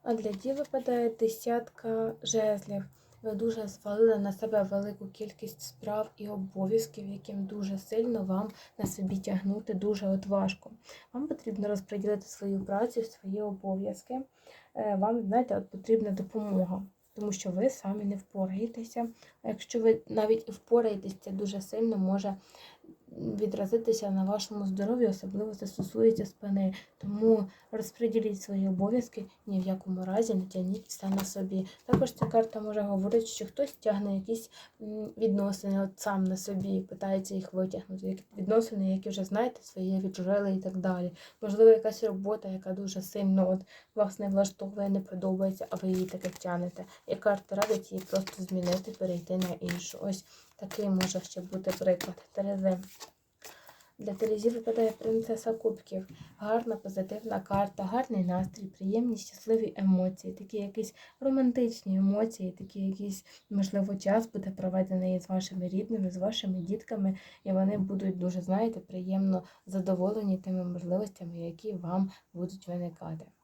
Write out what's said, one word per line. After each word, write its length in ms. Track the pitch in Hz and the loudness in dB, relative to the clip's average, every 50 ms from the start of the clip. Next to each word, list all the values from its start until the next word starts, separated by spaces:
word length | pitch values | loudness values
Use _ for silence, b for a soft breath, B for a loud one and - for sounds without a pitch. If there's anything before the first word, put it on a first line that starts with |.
| - | 0
А 100 | 247 233 | 0 -2
для 180 | 226 208 214 | 0 0 -4
дів 240 | 202 196 - 254 269 | -6 -4 -4 -4 -2
випадає 540 | 277 294 - - 262 247 262 247 240 240 233 | -2 -4 -2 -4 -4 0 0 0 2 2 0
десятка 1040 | 226 - 226 226 226 - - 240 233 240 233 - _ - - 226 226 226 226 226 226 - - | 2 2 0 0 0 -2 -2 -2 -2 -2 -2 -6 _ -10 -6 -4 -2 -2 -2 -4 -4 -4 -4
жезлів. 640 | 233 233 220 214 214 208 196 196 202 202 196 190 - b b b b b b | 0 2 2 2 2 0 0 -4 -6 -6 -6 -6 -8 b b b b b b
Ви 100 | - 220 | -8 -6
дуже 360 | 214 202 226 233 220 226 214 | -4 -2 -2 -2 -2 -2 -6
звалили 520 | 196 - - - 208 202 214 226 226 220 202 | -8 -10 -10 -6 -4 4 6 6 6 6 4
на 140 | 202 202 196 | 2 -2 -2
себе 300 | - 226 220 214 208 196 | -4 -4 0 2 2 2
велику 440 | 190 196 196 202 208 208 - 196 | 2 0 -2 -2 -4 -8 -10 -12
кількість 540 | 190 - - 214 202 - - 220 190 - - | -16 -10 -12 -12 -12 -10 -12 -12 -12 -12 -12
справ 480 | - - - - - 214 208 214 214 214 _ | -16 -18 -16 -10 -6 -4 -2 -2 -4 -4 _
і 100 | - 208 | -12 -10
обов'язків, 800 | 208 208 196 190 190 - 190 190 190 220 226 226 - - 214 196 | -8 -6 -6 -6 -6 -2 -2 0 4 4 4 2 0 -6 -12 -10
яким 380 | 196 196 196 - - 202 196 196 | -10 -10 -10 -10 -8 -6 -6 -4
дуже 320 | 190 208 208 196 196 196 | -4 -4 -4 -4 -4 -4
сильно 460 | 190 - - 220 226 233 247 226 220 190 | -6 -4 -2 0 2 2 2 0 0 0
вам 260 | 185 185 190 - 208 B B B B B | 0 0 0 0 -2 B B B B B
на 80 | - 208 | -4 -4
собі 320 | - - - 190 185 196 | -4 -2 -4 -2 -2 -2
тягнути, 560 | 190 - 202 196 185 190 196 202 214 226 - 202 | -2 -2 0 -2 0 0 0 -2 -2 -4 -4 -4
дуже 340 | 185 202 208 214 196 202 | 0 0 0 0 0 2
от 180 | 190 196 196 190 | 0 0 0 0
важко. 460 | 196 202 196 196 190 - - - - - B B B B B B B - | 0 0 2 2 0 -2 -4 -12 -20 -20 B B B B B B B -6
Вам 140 | 247 294 | -6 -4
потрібно 400 | 320 320 - - 226 214 196 202 | -4 -4 -4 -4 -6 -4 -2 -2
розподілити 580 | 208 208 196 196 - 208 202 196 208 208 202 196 | 0 -2 -2 -4 -4 -6 -2 0 0 0 0 -2
свою 400 | - - - 202 196 196 190 196 | -12 -12 -8 -4 -2 -2 -2 -2
працю, 380 | - 196 202 226 233 - 233 220 | 0 0 0 0 0 0 -2 -4
свої 380 | - - - - 190 196 208 | -4 -10 -12 -8 -6 -4 -2
обов'язки. 800 | 208 208 196 190 202 196 190 190 196 208 196 196 - - 247 262 269 _ B B B B B B B B B | -2 -4 -6 -4 -2 -2 -2 0 -2 -4 -6 -6 -8 -8 -6 -6 -6 _ B B B B B B B B B
Е, 200 | - 220 208 202 | -2 0 0 2
вам, 260 | 190 196 220 233 233 | 2 2 2 2 0
знаєте, 360 | 208 190 208 247 254 247 196 | 0 2 2 2 2 2 0
от 120 | 196 190 - | -4 -4 -6
потрібна 420 | - 190 - - 226 226 214 208 | -14 -10 4 4 4 4 4 0
допомога, 720 | 190 190 190 - - 220 214 208 196 185 185 175 185 190 196 - _ _ _ _ _ | -2 -4 -4 -4 -4 -4 -2 0 2 2 2 2 -2 -6 -6 -10 _ _ _ _ _
тому 180 | 208 208 208 | -6 -4 -4
що 180 | 196 - - 196 | -4 -2 -4 -2
ви 200 | 175 190 226 262 | 0 2 2 2
самі 360 | - - - 190 202 214 208 | 2 0 -4 -4 -4 -2 -2
не 100 | 202 202 | -2 -2
впораєтеся. 920 | 190 - _ - 196 190 185 190 196 226 226 - 233 226 226 - 240 233 226 233 B B B B B - | -4 -8 _ -4 -2 -2 -2 0 -4 -4 -4 -6 -10 -12 -6 -4 -4 -4 -4 -6 B B B B B -6
А 40 | |
якщо 320 | 226 208 - - - - 233 | -6 -6 -6 -8 -4 -2 4
ви 220 | 220 226 220 220 - | 6 6 6 6 2
навіть 420 | - 214 220 214 214 226 220 - - | -2 0 2 4 4 4 2 2 -8
і 20 | |
впораєтесь, 640 | 220 - _ - 233 240 226 220 208 190 190 196 190 - | -12 -14 _ 4 6 6 6 4 0 -2 -6 -8 -10 -8
це 100 | - 196 | -10 -8
дуже 300 | 190 196 208 196 202 196 | -4 -2 -2 -2 -2 -4
сильно 360 | 196 - - 220 226 226 214 | -6 -6 -2 0 2 2 2
може 380 | 196 185 185 196 196 190 202 196 190 B B B B B B B B B - - _ _ - - | 2 2 4 2 2 0 -2 -6 -6 B B B B B B B B B -20 -20 _ _ -18 -10
відразитися 920 | - 240 226 208 202 214 196 196 - 202 190 233 226 226 233 220 226 214 196 | -6 -4 -4 0 0 0 0 0 -2 0 2 2 2 4 2 2 2 2 0
на 140 | 190 190 190 | 2 2 2
вашому 420 | 190 208 208 208 - 214 208 202 | 2 2 0 -2 -4 -6 -4 -2
здоров'ї, 420 | 196 185 196 202 214 247 247 233 | -2 0 0 0 0 4 4 4
особливо 480 | 202 190 - - 190 196 202 214 220 208 | 2 2 0 -6 -6 -4 -4 -4 -4 -6
це 120 | - 202 | -8 -10
стосується 580 | 190 - - 190 190 - 220 226 226 226 - 202 | -8 -6 -6 -6 -4 2 6 6 6 6 6 -2
спини. 480 | 196 - _ - 202 196 196 190 190 190 B B B B | -6 -8 _ -2 0 2 2 2 0 0 B B B B
Тому 500 | _ - 196 202 208 220 226 226 214 196 190 B B B B | _ -8 -6 -2 4 6 6 6 6 4 -4 B B B B
розподіліть 680 | - 220 220 - - - 233 226 226 226 214 214 202 190 | -8 -8 -8 -8 -4 -2 0 2 2 2 2 2 -2 -4
свої 260 | - - 202 196 190 | -6 -4 -2 0 2
обов'язки, 580 | 196 185 180 196 208 233 247 233 - - 214 196 B B B _ | 2 2 2 2 2 2 0 0 -2 -10 -12 -12 B B B _
ні 140 | 214 196 190 | -2 -2 0
в 40 | 185 | 0
якому 420 | 190 190 190 - 190 185 185 185 | 0 -2 -2 -2 -6 -4 -4 -2
разі 280 | 185 190 220 233 226 208 | 0 2 2 2 2 2
не 120 | 185 185 | 0 0
тягніть 420 | 190 - 185 185 185 202 226 - | -2 -4 -4 -2 -2 -2 -4 -6
все 220 | - - - 190 196 | -12 -14 -6 -2 0
на 160 | 196 196 190 | 0 0 0
собі. 400 | - - 196 190 190 196 190 185 B B B B | -2 -4 -6 -4 -2 -2 -2 -4 B B B B
Також 260 | - 247 - 269 247 | 2 4 4 4 0
ця 140 | - - - | 0 -2 -2
карта 340 | - - 226 226 226 - 220 | 4 4 4 4 4 -4 -6
може 220 | 214 214 208 214 | -6 -4 -2 -2
говорити, 440 | 202 202 202 190 190 214 233 233 226 | 0 0 0 0 2 4 2 2 2
що 200 | - - - 208 | 0 -8 -8 -10
хтось 260 | 190 - - 285 277 | -8 -2 -4 -4 -4
тягне 440 | - - - 214 208 202 208 202 196 | -4 -2 -2 0 0 0 0 0 -2
якісь, 340 | 196 190 220 226 226 226 B B B B B B _ | -2 -2 -2 -4 -6 -6 B B B B B B _
м, 280 | 226 214 214 214 214 - - | -12 -10 -8 -8 -8 -10 -4
відносини 640 | - 220 220 196 202 196 202 196 - - 196 196 196 196 | 0 2 2 4 2 2 0 -2 -2 -2 0 0 0 0
от 160 | 190 190 - | -2 -4 -4
сам 240 | - 214 196 190 190 | -4 -2 0 2 2
на 140 | 185 185 | 2 0
собі, 440 | 185 - - 196 185 190 196 196 190 | -2 -4 -4 -4 -2 0 0 0 0
питається 540 | 190 - 190 190 196 190 196 190 190 - 196 | -2 -4 -8 -6 -2 0 0 0 0 -2 -6
їх 180 | 190 190 - - | -6 -6 -4 -2
витягнути. 540 | 185 185 190 190 190 - - 190 190 190 | -2 -2 0 -2 -8 -8 -8 -10 -6 -4
Як 100 | 190 190 190 - _ - | -6 -6 -6 -10 _ -8
відносини, 560 | 202 190 196 220 226 226 - 226 196 190 190 190 | -6 0 4 4 4 4 4 -2 0 0 2 0
які 160 | 190 - 202 | 0 -2 -4
вже, 140 | 196 196 190 | -4 -4 -4
знаєте, 400 | 190 196 214 240 247 - - - | 0 0 2 2 0 -2 -6 -20
своє 360 | - - 190 185 185 190 190 | -14 -8 -4 -2 0 0 0
віджили 540 | 190 185 185 185 180 185 202 202 202 196 190 | 0 -2 -4 -2 0 2 2 2 2 2 0
і 40 | |
так 200 | 185 185 185 190 | 0 -2 -4 -4
далі. 340 | 185 175 190 185 180 180 180 175 B B B B _ | 0 0 0 0 0 -2 -6 -6 B B B B _
Можливо, 280 | 220 208 196 214 226 226 | -4 -2 6 10 12 12
якась 340 | 220 220 220 220 214 - 226 | 12 10 6 -2 -2 0 -2
робота, 460 | 214 196 190 196 202 214 208 196 190 | -2 -2 -2 -2 -2 -2 -2 -4 -8
яка 240 | 190 185 - 190 185 | -8 -6 -4 -6 -6
дуже 280 | 190 202 185 - 190 | -4 -4 -6 -6 -6
сильно 480 | 190 - - 202 196 190 190 190 185 185 | -8 -6 -4 0 4 4 6 6 6 4
от 120 | 185 190 - B B B B B _ | 2 0 -2 B B B B B _
вас 240 | 214 208 196 190 - | 0 0 0 0 -4
не 100 | 208 196 | -4 2
влаштовує, 600 | 190 196 202 196 - - 196 196 202 208 202 202 | 4 4 4 2 0 -6 -10 -8 -4 -2 0 2
не 100 | 196 196 | 2 0
подобається, 680 | 190 - 190 180 190 190 185 185 190 190 190 - - - | 0 -4 -6 -2 0 0 2 2 2 0 0 -4 -6 -6
а 60 | - | -6
ви 120 | 185 185 | -2 0
її 180 | 185 185 185 185 | 0 2 2 0
таки 240 | 185 - 185 - 185 | -2 -4 -6 -8 -8
тягнете. 560 | 175 - - 180 175 175 180 180 - - 180 B B B B | -8 -6 -6 -4 -2 -2 -2 -4 -6 -10 -16 B B B B
І 80 | - 190 | -6 -6
карта 400 | 190 - 214 202 196 - - 196 | 0 2 2 2 2 -2 -6 -2
радить 360 | 202 214 214 214 190 - - | 0 2 2 0 -2 -2 -6
її 120 | 190 185 - - | -8 -8 -6 -2
просто 340 | - 190 190 - - - 185 | -2 -2 -2 -2 -8 -8 -6
змінити, 480 | 180 190 185 175 180 180 190 190 226 | -4 -2 -2 0 0 0 0 -2 -8
перейти 460 | - - 190 185 175 175 170 - 185 | -6 -4 -4 -2 -2 -4 -4 -4 -2
на 120 | 185 185 175 170 170 | -2 0 -2 -2 -6
іншу. 380 | 180 180 175 175 180 - - - | -6 -6 -6 -6 -8 -10 -10 -6
Ось 240 | - 196 190 190 - B B B B B B | -4 -4 -4 -4 -8 B B B B B B
такий 340 | - 196 190 - - 208 196 | -16 -14 -10 -6 -4 0 2
може 300 | 190 185 185 185 - 185 | 2 2 2 2 0 -6
ще 220 | - - - 185 | -6 -6 -12 -10
бути 300 | 180 185 190 185 185 190 185 - | -10 -8 -8 -4 -4 -4 -4 0
приклад 480 | 185 185 180 180 - - 180 - - - | 2 2 2 2 0 -10 -10 -14 -18 -8
Терези. 460 | _ 202 196 202 202 190 190 190 185 180 190 - - - - - _ _ _ _ _ _ B B B B B B B B B B B | _ -4 -2 -2 -2 2 2 2 2 0 -4 -14 -16 -18 -20 -20 _ _ _ _ _ _ B B B B B B B B B B B
Для 160 | - 202 202 190 | -10 -8 -8 -2
Терезі 360 | - 226 220 214 208 208 233 | -2 0 0 0 2 2 2
випадає 420 | 233 233 - 233 226 233 226 220 | 0 2 -2 0 2 4 2 2
принцеса 640 | 220 - - 226 226 226 226 - 226 220 - 226 226 | 2 0 -2 0 0 0 2 0 -4 -2 -2 -4 -4
кубків. 540 | 226 - 220 - - - - 196 190 190 - B B B B B | 0 -2 -2 -2 -2 -10 -8 -8 -8 -8 -10 B B B B B
Гарна, 380 | - 208 208 220 233 233 233 220 | -10 -2 2 2 2 2 0 -4
позитивна 640 | 220 - 196 190 190 190 190 208 214 233 220 202 190 | -4 -6 -6 -4 -4 -4 -4 -6 -8 -6 -4 -4 -4
карта, 440 | 190 - 196 196 202 196 - - 196 | -2 0 2 2 2 0 -2 -6 -4
гарний 400 | 185 214 247 262 - 233 190 180 | -2 0 0 0 0 0 0 0
настрій, 420 | 180 180 185 190 - - 220 202 | 2 0 0 -2 -4 -6 -10 -14
приємні, 520 | 190 - _ 196 190 202 226 247 247 220 | -14 -10 _ -2 0 0 2 2 0 -2
щасливі 560 | 196 - - - - - 220 226 226 220 - - | -4 -8 -14 -18 -10 0 2 2 2 2 -2 -2
емоції, 580 | - 196 190 185 180 185 185 185 - - 185 185 | 2 4 6 6 6 4 0 -2 -4 -10 -12 -12
такі 240 | - 196 - - | -12 -14 -8 -6
якісь 360 | 208 202 196 196 226 220 214 B B B B B B | -6 -6 -4 -4 -6 -6 -6 B B B B B B
романтичні 800 | 269 269 269 269 262 247 240 254 240 233 226 - - 190 190 | 0 2 4 4 4 4 4 4 2 2 0 -4 -2 0 4
емоції, 540 | 190 196 196 202 208 226 226 226 - 190 185 | 4 6 6 6 4 2 0 0 -4 -6 -6
такі 280 | 185 - - - - 202 | -6 -8 -16 -12 -6 -4
якісь, 460 | 190 196 190 - 202 202 190 - B B B B B _ | -2 -2 -2 -4 -6 -6 -8 -8 B B B B B _
можливо, 460 | 208 196 190 - - 202 190 202 196 | 0 0 0 2 2 0 2 0 -2
час 360 | 190 - 196 202 226 226 - | -2 2 4 4 4 2 0
буде 200 | - 208 196 190 | -6 -6 -6 -6
проведений 640 | 190 - 190 185 185 190 190 190 190 185 185 185 185 | -6 -4 -4 0 2 2 0 2 0 0 2 2 0
із 140 | 180 - - | 0 -2 -2
вашими 380 | 185 185 185 - 185 185 180 | -2 -2 -2 -2 -6 -4 -4
рідними, 440 | 175 190 196 220 - 226 208 190 180 | -2 -2 -2 -2 0 -2 0 0 -2
з 60 | 180 | -2
вашими 440 | 180 185 214 226 - - 190 185 185 | -2 -2 0 -2 0 -2 -2 -2 -2
дітками, 560 | 170 175 202 226 - - 226 208 190 190 190 190 B B B B B | -2 -2 -4 -4 -4 -6 -2 0 0 0 0 -2 B B B B B
і 100 | 196 190 | 0 2
вони 240 | 190 190 196 208 | 4 4 4 2
будуть 400 | 208 190 190 196 190 196 190 185 | 2 0 0 -2 0 0 -2 -2
дуже, 240 | 180 175 180 180 185 | 0 -2 -2 -2 -2
знаєте, 380 | 175 185 185 208 226 226 220 185 | -2 0 2 2 2 0 0 -4
приємно 640 | - - 185 185 185 185 190 196 196 190 190 180 B B B B B | -12 -10 -8 -8 -4 0 0 2 4 4 2 2 B B B B B
задоволені 720 | 185 185 190 180 190 190 175 180 202 214 220 208 196 185 | -4 -4 -2 2 2 2 2 4 2 2 2 2 2 0
тими 260 | 185 - 190 185 185 180 | 0 0 -2 -2 -2 -2
можливостями, 760 | 180 175 175 180 175 180 190 214 202 - - 175 170 170 | -2 -4 -4 -2 0 0 0 0 -4 -8 -12 -12 -10 -8
які 360 | 170 170 170 165 165 - 214 196 | -8 -8 -8 -8 -8 -8 -6 -6
вам 380 | 175 175 165 180 190 196 190 B B B _ - | -4 -4 0 2 2 0 0 B B B _ -6
будуть 340 | 175 180 180 185 190 - | -6 -6 -6 -6 -10 -10
виникати. 580 | 180 175 180 175 175 170 - 170 160 160 160 - - _ _ | -6 -6 -4 -4 -6 -8 -10 -10 -10 -8 -10 -12 -16 _ _